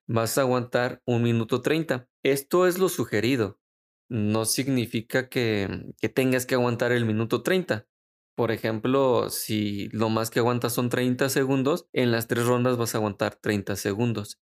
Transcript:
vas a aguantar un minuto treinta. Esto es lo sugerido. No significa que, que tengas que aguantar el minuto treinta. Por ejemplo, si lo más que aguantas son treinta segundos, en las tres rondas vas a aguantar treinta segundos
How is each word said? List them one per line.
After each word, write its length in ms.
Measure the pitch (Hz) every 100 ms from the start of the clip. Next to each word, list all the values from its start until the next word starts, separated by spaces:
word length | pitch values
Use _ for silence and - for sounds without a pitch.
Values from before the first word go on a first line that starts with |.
| -
vas 300 | 113 113 -
a 40 |
aguantar 600 | 131 123 123 123 123 123 -
un 180 | 117
minuto 380 | 120 117 113 127
treinta. 460 | 123 156 156 127 - _
Esto 440 | 139 139 - 175 185
es 100 | 180
lo 120 | 185
sugerido. 720 | 170 117 107 113 135 101 - _ _ _ _ -
No 360 | 120 104 110 113
significa 840 | - 135 127 110 117 - 131 123
que, 640 | 127 117 104 98 92 - -
que 100 | 110
tengas 360 | - 131 127 123
que 100 | 127
aguantar 360 | 123 117 120
el 140 | 123 113
minuto 360 | 107 113 120
treinta. 460 | - 185 175 110 - _ _ _ _ -
Por 140 | 113
ejemplo, 800 | 107 113 110 127 135 135 113 107
si 580 | - - 107 104 101 101
lo 160 | 113 113
más 200 | 110 113
que 80 | -
aguantas 340 | 117 120 120
son 180 | 120 123
treinta 380 | 127 127 123 139
segundos, 600 | 139 131 135 131 170 -
en 200 | - 123
las 160 | 117 113
tres 180 | 120 120
rondas 320 | 123 123 123
vas 160 | 113
a 60 | 113
aguantar 340 | 107 101 107
treinta 420 | - - 104 98 98
segundos 640 | 107 101 120 107 104 -